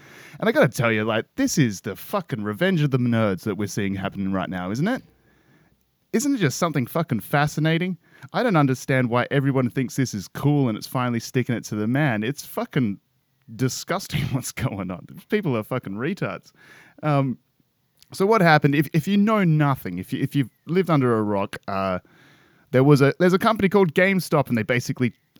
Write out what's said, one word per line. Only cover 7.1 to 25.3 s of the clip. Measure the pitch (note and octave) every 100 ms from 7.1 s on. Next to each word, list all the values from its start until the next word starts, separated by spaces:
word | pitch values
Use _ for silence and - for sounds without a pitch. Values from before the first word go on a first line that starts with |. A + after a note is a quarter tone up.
| A2+
fascinating? | - D3 D3+ - D#3 E3 F#3 F3 _ - -
I | F3+
don't | A#3+ E3+
understand | C#3 C3 - C3 B2
why | A#2+ A#2
everyone | C#3+ C3+ C3+ E3
thinks | C#3+ A#2+ -
this | B2+
is | G#2 -
cool | - C#3+ D3 C3
and | G#2+
it's | -
finally | C3 B2 A#2
sticking | - C3 B2
it | A2+
to | -
the | G#2+ G#2+
man. | C3 D3+ G#2+
It's | A2 D3 -
fucking | - A3+ D#3 A2+ F#2+ _ _ _ _ -
disgusting | A2+ B2+ - - F3 - D3+
<laughs> | C3+
what's | C3 -
going | - B2+ G#2 F#2
on. | F2+ - - -
People | G#3+ F3+ A#2
are |
fucking | G#2 B2+ A2
retards. | G2+ C#3 G3+ A#2 F2+ _ _ - - - _
Um, | D3+ C#3+ C3+ - _ _ _ _ _ _ _
so | -
what | G3 A3+
happened? | E3+ D3+ D3
If, | C#3 D#3+
if | E3 G3
you | G3+
know | G3+ A3
nothing, | F3+ D3+ C#3+ C3 F#2+ F2+
if | F#2
you, | -
if | C3+
you've | C#3+ A#2 _ -
lived | F3 F3+
under | D3+ B2+ A2
a |
rock, | G#2 G2+ G#2 - -
uh, | F#2+ F#2+ F#2 - _ _ _ _ _ _
there | B2+
was | C#3 C#3+
a, | C#3 -
there's | F3+
a | F3+
company | A3+ A3 G3
called | G3+ F#3
GameStop, | F#3 F#3 F#3+ - D#3 -
and | A#2
they |
basically, | G#2 B2 - C3 B2 - _